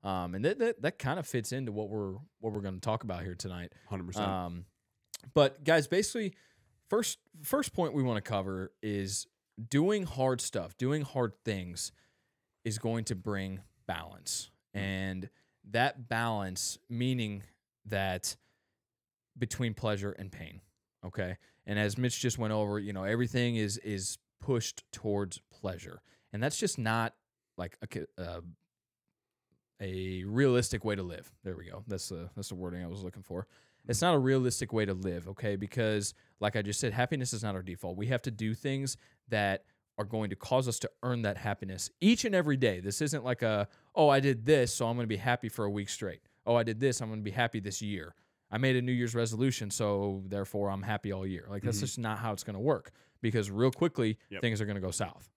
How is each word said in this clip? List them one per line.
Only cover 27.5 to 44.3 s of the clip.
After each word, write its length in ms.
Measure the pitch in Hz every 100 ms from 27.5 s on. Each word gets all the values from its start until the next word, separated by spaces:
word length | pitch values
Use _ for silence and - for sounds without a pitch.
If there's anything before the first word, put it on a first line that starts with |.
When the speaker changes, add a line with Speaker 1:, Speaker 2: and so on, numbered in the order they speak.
| -
Speaker 1:
like, 200 | 90 -
a 40 | -
co-, 200 | - 76 -
uh, 220 | 87 87 85 82 _ _ _ _ _ _ _ _ _ _ _ _
a 440 | 98 92 92 92
realistic 600 | 95 110 135 123 113 110
way 100 | 110
to 80 | 101
live. 280 | 90 85 85 -
There 120 | 95 87
we 100 | 90
go. 180 | 90 107
That's 220 | 98 -
the, 220 | 87 87
that's 140 | - 98
the 60 |
wording 280 | 92 90 87
I 40 | 87
was 160 | 95
looking 200 | 92 90
for. 240 | 95 90 104 - _ _ -
It's 120 | 120
not 120 | 170
a 40 | 156
realistic 540 | 131 135 123 117 113
way 120 | 113
to 100 | 104
live, 340 | 92 95 87 87
okay? 280 | 98 107 101
Because, 580 | 101 - 113 107 101 - _ _
like 160 | 104 110
I 60 |
just 180 | 101 101
said, 120 | 131
happiness 400 | 107 123 151 123
is 100 | 110
not 120 | 110
our 80 | 98
default. 340 | 95 87 90 90
We 100 | 107
have 140 | 127
to 80 | -
do 240 | 110 110
things 420 | 113 143 135 135 - - _ -
that 360 | 113 101 95 _ _ _ -
are 60 |
going 260 | 104 113 107
to 60 | 95
cause 320 | - 131 127
us 100 | 110
to 100 | - _
earn 200 | 123 120
that 140 | 110 101
happiness 540 | 110 101 98 95 - _
each 240 | 190 233
and 100 | 240
every 220 | 190 151 135
day. 240 | 123 90
This 200 | 92 98
isn't 240 | 151 147
like 180 | 123 123
a, 240 | 117 107 104 _ _
"Oh, 140 | - 151
I 120 | 139
did 240 | 139